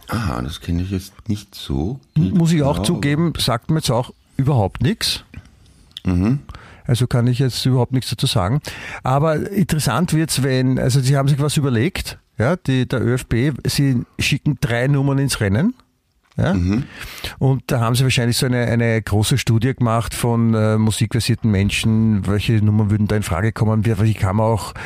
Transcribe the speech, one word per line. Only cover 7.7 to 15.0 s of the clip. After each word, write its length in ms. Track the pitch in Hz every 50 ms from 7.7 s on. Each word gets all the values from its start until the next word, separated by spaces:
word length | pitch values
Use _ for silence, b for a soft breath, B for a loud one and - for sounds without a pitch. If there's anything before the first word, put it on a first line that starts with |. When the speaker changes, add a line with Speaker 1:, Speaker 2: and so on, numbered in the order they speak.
| 123 127 120 -
Speaker 2:
nichts 180 | 131 127 - -
dazu 160 | - - 139
sagen. 340 | 120 - 113 90 98 135 151 B B B B B B B B
Aber 480 | B 127 131 143 160 160 151 151 - -
interessant 600 | - 208 147 - 165 151 - 135 110 139 180 -
wird's, 320 | 156 156 165 - - 131 131
wenn, 340 | 135 131 127 127 131 127 123
also 220 | 123 131 113 139
sie 160 | 123 131 143
haben 100 | 139 139
sich 140 | 139 151 131
was 160 | 151 147 -
überlegt, 640 | 160 135 139 120 110 131 196 - - - - - - _ _ _ -
ja, 160 | 107 143 185
die, 320 | - - 139 131 127 123
der 140 | - 135 113
Ö 140 | 104 117 127
F 120 | 127 -
B, 240 | - 117 113 131 156 123 - -
sie 400 | - - 143 143 135 127 120 - _ _ -
schicken 380 | - - 147 - - 151 143 -
drei 260 | - 110 120 120 127
Nummern 320 | 139 143 135